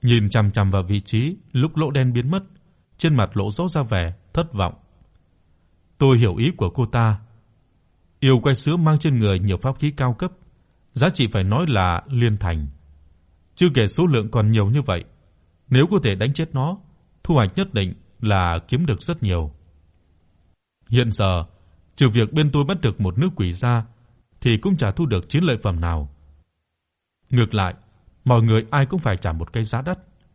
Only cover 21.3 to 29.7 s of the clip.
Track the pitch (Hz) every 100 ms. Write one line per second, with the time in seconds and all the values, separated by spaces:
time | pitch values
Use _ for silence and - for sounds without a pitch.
21.3 | 87 82 _ _ _ _ - 131 117 110
22.3 | 156 151 147 143 190 120 - 92 92 180
23.3 | - 92 87 120 120 113 _ _ _ _
24.3 | _ 123 110 202 180 104 - 160 95 -
25.3 | 147 180 120 104 85 85 82 71 - -
26.3 | _ _ _ _ _ _ _ _ _ _
27.3 | 127 110 107 92 - _ _ _ _ 127
28.3 | 120 113 110 110 147 135 180 113 92 120
29.3 | 82 - 117 110